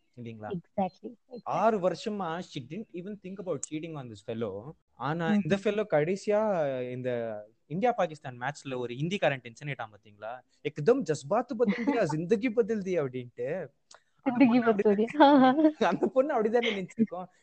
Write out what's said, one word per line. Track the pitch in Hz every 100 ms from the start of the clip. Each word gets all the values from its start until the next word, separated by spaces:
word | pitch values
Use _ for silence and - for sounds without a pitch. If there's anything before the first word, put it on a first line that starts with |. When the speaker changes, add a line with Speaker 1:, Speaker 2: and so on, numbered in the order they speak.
| _ -
Speaker 1:
இல்லீங்களா? | 117 113 107
Speaker 2:
Exactly, | 180 - - 185 - 214
exactly. | 240 _ 247
Speaker 1:
ஆறு | - 151 214 220
வருஷமா | 180 175 226 208 175 165
she | 175 156 120
didn't | 180 226
even | - 180 208
think | 180 196
about | 185 143 -
cheating | 156 165
on | 151 123
this | 107 -
fellow. | 113 113 98 127 - _
ஆனா | - 131 165 165
Speaker 2:
ம். |
Speaker 1:
இந்த | 208 160 196
ஃபெல்லோ | 214 208 208
கடைசியா | 151 156 190 - 208 220 180 147 131 127
இந்த | 127 127 120 113 107 107 _ -
இந்தியா | 175 240
பாகிஸ்தான் | 233 175 151 135 123
மேட்ச்ல | 127 143 139 127
ஒரு | 120
ஹிந்திக்காரன் | 123 160 196 160 135
டென்ஷன் | 120 113 143
ஆயிட்டான் | 135 113
பாத்தீங்களா? | 104 107 104 107 127 - _
"एकदम | - 151 147 269
ஜஸ்பாத் | 180 151 139 208 247 226
பதல் | 233 202 233
தியா, | 254
Speaker 2:
<laughs> | 175 156
Speaker 1:
ஜிந்தகி | 170 220 247
பதல் | 226 208 226
தியா" | 190 175
அப்படின்ட்டு. | 139 127 120 - 127 180 147 _ _ - _ _
அந்த | 269 247
Speaker 2:
ஜிந்தகி | 262
Speaker 1:
பொண்ணு | 247
Speaker 2:
பதல் | 233 208 214
Speaker 1:
அப்படிதான் | 202 226
Speaker 2:
தியா. | 294 285 285 254 277 311 302
Speaker 1:
<laughs> |
அந்த | 185 190 -
பொண்ணு | 262 285
அப்படிதான் | 254 220 240
நினைச்சிருக்கோம். | 233 202 185 - 220 175 180 _